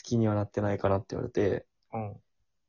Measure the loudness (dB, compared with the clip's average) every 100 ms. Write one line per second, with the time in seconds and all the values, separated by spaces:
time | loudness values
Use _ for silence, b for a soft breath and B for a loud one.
0 | -2 2 2 2 -2 -2 -2 0 2 0
1 | -2 -6 -2 0 2 0 -6 _ _ -8
2 | -8 -10 _ _ _ _